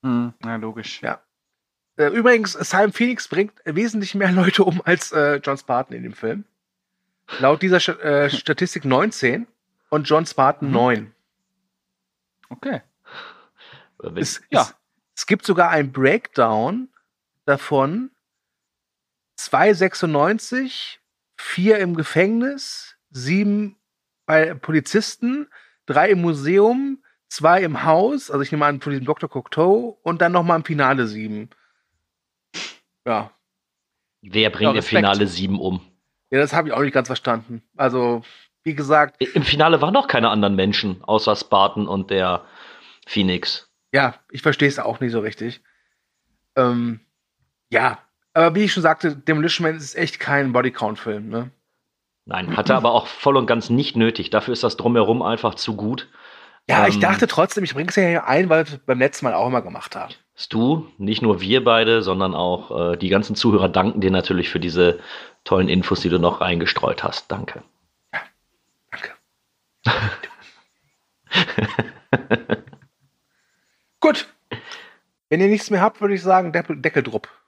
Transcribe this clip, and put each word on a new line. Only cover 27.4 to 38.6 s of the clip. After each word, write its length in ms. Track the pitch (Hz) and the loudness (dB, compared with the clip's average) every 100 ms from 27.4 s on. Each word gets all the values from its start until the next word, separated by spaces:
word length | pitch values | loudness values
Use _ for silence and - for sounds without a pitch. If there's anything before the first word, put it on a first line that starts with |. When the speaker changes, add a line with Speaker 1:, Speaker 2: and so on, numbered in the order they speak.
| 151 180 | 4 4
Speaker 2:
im 200 | 180 156 | 2 -2
Haus, 460 | 147 160 214 285 - | 2 2 2 -2 -4
also 120 | 143 | -4
ich 80 | 135 | -2
nehme 140 | 151 147 | 0 0
an, 160 | 143 | 0
von 100 | 147 | -4
diesem 140 | 139 127 | -6 -4
Doktor 240 | 151 - | -4 -4
Cocteau, 680 | 135 - - 170 208 240 208 | -8 -8 0 4 4 0 -8
und 180 | - 170 | -6 0
dann 100 | 170 | 2
nochmal 260 | 180 170 165 | 2 2 0
im 80 | 160 | 0
Finale 420 | 151 135 135 117 | 0 2 2 0
sieben. 420 | 107 110 107 110 _ _ _ _ _ _ _ _ _ _ - - - _ _ - | -4 -8 -8 -12 _ _ _ _ _ _ _ _ _ _ -14 -14 -16 _ _ -4
Ja. 260 | 110 110 _ _ _ _ _ _ _ _ _ | -4 -4 _ _ _ _ _ _ _ _ _
Speaker 3:
Wer 280 | 101 101 110 | -8 0 0
bringt 100 | - | 2
Speaker 1:
Ja, 60 | 143 | 0
Speaker 3:
im 60 | 117 | 0
Speaker 1:
Respekt. 220 | - 107 | 0 2
Speaker 3:
Finale 300 | 101 101 104 | 2 2 0
sieben 320 | 90 95 95 | -2 -4 -2
um? 220 | 92 92 - _ _ _ _ | -4 -6 -10 _ _ _ _
Speaker 2:
Ja, 100 | 131 | -2
das 140 | 143 | 0
habe 140 | 156 156 | -2 -2
ich 40 | |
auch 60 | 117 | -2
nicht 120 | 143 | 0
ganz 140 | 135 120 | 0 -2
verstanden. 560 | 127 - 117 117 117 _ _ | -6 -2 -4 -4 -16 _ _
Also, 460 | 135 127 120 117 113 - _ _ | -2 0 -2 -2 -8 -20 _ _